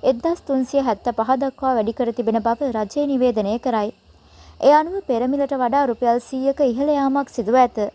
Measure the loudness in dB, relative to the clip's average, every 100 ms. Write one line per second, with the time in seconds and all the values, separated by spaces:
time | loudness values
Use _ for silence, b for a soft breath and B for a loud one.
0 | 0 0 -2 -4 -2 -2 0 -2 0 -2
1 | -4 -4 0 0 0 -2 -2 0 0 -2
2 | -4 -2 -2 0 0 -2 -2 -4 -4 -2
3 | -2 2 0 0 -2 -2 -2 -2 -4 -8
4 | _ _ b b b b 4 6 4 -6
5 | -4 -2 0 -2 -2 0 0 2 0 0
6 | 0 0 -2 -2 -2 2 0 2 0 2
7 | 2 0 -2 -4 0 4 4 2 -6